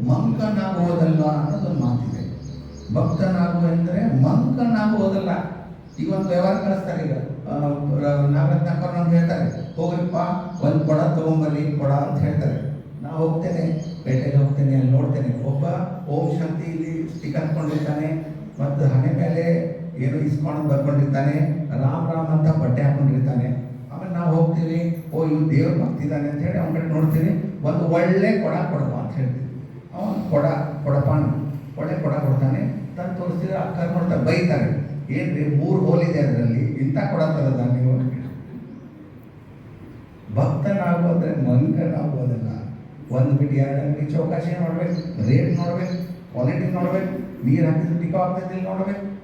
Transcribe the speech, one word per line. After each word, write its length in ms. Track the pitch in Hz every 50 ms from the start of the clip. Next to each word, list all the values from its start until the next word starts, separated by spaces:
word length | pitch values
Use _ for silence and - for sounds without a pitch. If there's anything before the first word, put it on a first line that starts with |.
| 240 247
ಮಂಕನಾಗುವುದಲ್ಲ 1120 | - - 220 226 220 214 220 214 202 196 196 190 180 175 170 175 170 160 165 165 156 156 151
ಅನ್ನೋದೊಂದು 560 | 151 151 151 147 143 - - 143 - 143 139
ಮಾತಿದೆ. 400 | 123 123 120 123 113 107 - - 90 90 - - - - - - - - - - - - 107
ಭಕ್ತನಾಗು 760 | - 175 - - - 190 185 180 180 175 170 170 175 170 165 170
ಎಂದ್ರೆ 500 | 170 170 175 175 202 226 233 - 131 -
ಮಂಕನಾಗುವುದಲ್ಲ. 1040 | - - 226 247 - - - 240 233 226 214 214 214 220 214 196 190 196 196 180 185 175 - - - - - - - - - - - - -
ಈಗ 140 | - - 190
ಒಂದು 160 | 190 196 185
ವ್ಯವಹಾರ 260 | 175 175 185 190 202
ಕಳಿಸ್ತಾರೆ 540 | - 202 202 190 185 - - 165 156 156 139
ಈಗ, 40 | 131 127 - - - - - -
ಆ, 100 | 143 143 147 143 143 143 143 147 143 143
ರ-, 320 | 143 143 143 143 143 143
ನಾಗರತ್ನ 360 | 143 143 143 143 - 170 170
ಅಕ್ಕ 320 | 170 - - 180 175 - 175
ನಮ್ಗೆ 180 | 170 165 170
ಹೇಳ್ತಾರೆ, 600 | 170 165 165 - - - - - - - - -
"ಹೋಗ್ರಿಪ್ಪ, 400 | - 165 170 170 170 180 - - 165 175 - - - - - - - -
ಒಂದ್ 200 | 147 160 156 151
ಕೊಡ 120 | 147 151
ತಗೊಂಬರ್ರಿ, 800 | 156 165 - 156 160 160 160 160 156 151 147 147 143 147 143 143 139
ಕೊಡ" 140 | 139 139 143
ಅಂತ 300 | - - - - - -
ಹೇಳ್ತಾರೆ. 480 | - - 151 - - - - - - - - - - - - -
ನಾ 60 | 139
ಹೋಗ್ತೇನೆ, 840 | 160 156 165 160 151 165 170 180 - 165 165 165 160 156 - - - - -
ಪೇಟೆಗೆ 320 | 131 131 127 143 143 135
ಹೋಗ್ತೇನೆ, 400 | 139 139 135 143 139 135 135 135
ಅಲ್ಲಿ 140 | 131 127 123
ನೋಡ್ತೇನೆ, 560 | 127 131 - - - - - 123 120 117 -
ಒಬ್ಬ 180 | 135 135 143 160 175 - - 180 - - - - 147
ಓಂ 300 | 147 156 170 - - -
ಶಾಂತಿ 320 | 170 160 - - - 165
ಇಲ್ಲಿ 380 | 165 160 160 160 160 160 - -
ಸ್ಟಿಕ್ 280 | - - - 143 143
ಹಾಕೊಂಡಿರ್ತಾನೆ, 1000 | - - 156 - 165 151 147 147 147 139 - 147 147 160 156 160 160 160 - - - - - - -
ಮತ್ತು 240 | 139 143 139 147 151
ಹಣೆ 280 | 135 123 123 - 147 -
ಮೇಲೆ 580 | 175 170 165 165 165 165 170 170 170 - - - - - - - 139
ಏನೋ 180 | 127 127 147
ಇಸ್ಕೊಂಡು 520 | 151 147 151 - - 151 151 147 151 156 139
ಬರ್ಕೊಂಡಿರ್ತಾನೆ, 640 | 135 135 135 143 143 139 139 - - 135 135 147 147 151 - - - - - - 117 117 127
ರಾಮ್ 320 | 123 - - - 131 165
ರಾಮ್ 120 | 160 160
ಅಂತ 300 | 156 160 156 151 - -
ಬಟ್ಟೆ 260 | - - 123 123 127 143
ಹಾಕೊಂಡಿರ್ತಾನೆ. 880 | 139 147 143 139 131 123 123 131 - - 233 - - 123 - - - - - - - -
ಆಮೇಲೆ 220 | 175 185 185 175
ನಾವು 220 | 170 170 160 156
ಹೋಗ್ತೀವಿ, 680 | 165 165 156 160 160 165 160 165 170 170 170 165 - - - -
"ಓ, 100 | 156 160
ಇವ್ನು 260 | 156 151 151 151 -
ದೇವ್ರ 340 | - 131 - - - - -
ಭಕ್ತಿದಾನೆ" 440 | - - - 147 147 151 147 143 143
ಅಂತ 140 | 147 147 165
ಹೇಳಿ 160 | 175 175 175
ಅವ್ನ 180 | 165 156 156
ಕಡೆ 100 | 160 165
ನೋಡ್ತೀವಿ, 720 | 160 156 156 156 156 156 156 156 202 202 - - - - - -
ಒಂದು 320 | 147 170 170 170 165 165
ಒಳ್ಳೆ 380 | 170 175 180 185 196 202 220 226
ಕೊಡ 200 | - - 156 -
ಕೊಡಪ್ಪ 440 | - - - - 139 135 123 123
ಅಂತ 200 | - 123 120 -
ಹೇಳ್ತೀವಿ. 480 | - 131 123 120 127 - - - - - - - - - - -
ಅವನು 360 | 180 196 214 196 - - -
ಕೊಡ, 140 | 151 143 143 143 - 147 143 - - - -
ಕೊಡಪ್ಪ 240 | 143 135 139 127 -
ಅಂತ 260 | - 147 143 - - - - - - - - - - -
ಒಳ್ಳೆ 240 | - 165 180 - 151
ಕೊಡ 100 | 139 143
ಕೊಡ್ತಾನೆ. 680 | - 139 131 131 127 127 131 127 - 202 - - - - - -
ತಂದು 220 | 175 180 185 180 175
ತೋರಿಸಿದ್ರೆ 400 | 175 175 - 165 151 185 190 190
ಅಕ್ಕ 400 | - - - 170 170 165 - 175
ನೋಡ್ತಾರೆ, 260 | 165 180 - - -
ಬೈತಾರೆ, 640 | 156 170 180 180 170 156 131 - - - - - - - - - - 135
"ಏನ್ರಿ 420 | - - - 143 147 139 - 143
ಮೂರು 300 | - - - 185 190 -
ಹೋಲ್ 160 | - 170 170 170
ಇದೆ 180 | - - 147
ಅದರಲ್ಲಿ, 400 | 139 127 117 117 120 113 113 -
ಇಂಥ 380 | - - 151 139 135 139 - -
ಕೊಡ 240 | - - - 170 160
ತರೋದಾ 540 | 156 151 143 135 135 127 120 120 120 127
ನೀವು?" 240 | 123 123 131 127 127 127 127 - - - - - - - - - - - - - - - - - - - - - - - - - - - - - - - - - - - - - - - - - - - - 104
ಭಕ್ತನಾಗು 800 | 117 135 - - - - 202 202 190 180 175 175 165 170 170 -
ಅಂದ್ರೆ 160 | - - 156
ಮಂಕನಾಗುವುದಲ್ಲ. 1400 | - 139 131 123 123 127 147 - - - - - - - 151 156 143 127 123 123 120 113 113 110 110 - 110 - - - - - - - - - 123
ಒಂದು 160 | 131 131 139 139 135
ಬಿಟ್ಟು 180 | 143 143 135
ಎರಡು 240 | 135 135 135 139 139 -
ಅಂಗಡಿ 240 | 147 147 - 147 151 -
ಚೌಕಾಸಿ 380 | 165 165 - - - - - - -
ನೋಡ್ಬೇಕು, 380 | - - - 170 180 180 - - - - - - 104 107
ರೇಟ್ 300 | 131 - - 156 - -
ನೋಡ್ಬೇಕು, 380 | 170 170 - - - - - - - - - - - - -
ಕ್ವಾಲಿಟಿ 340 | 120 123 - - - 180 - -
ನೋಡ್ಬೇಕು, 400 | - - - - - - - - - - - - - -
ನೀರು 200 | 127 - 160 156
ಹಾಕಿದ್ರೆ 300 | 156 - - - 170 165 - -
ಟಿಕ್ 120 | 165 -
ಆಗ್ತೈತಿ 400 | 185 180 180 185 - - - - 185
ಇಲ್ಲ 100 | 185 190
ನೋಡ್ಬೇಕು 360 | 190 185 196 202 202 - - 202 - -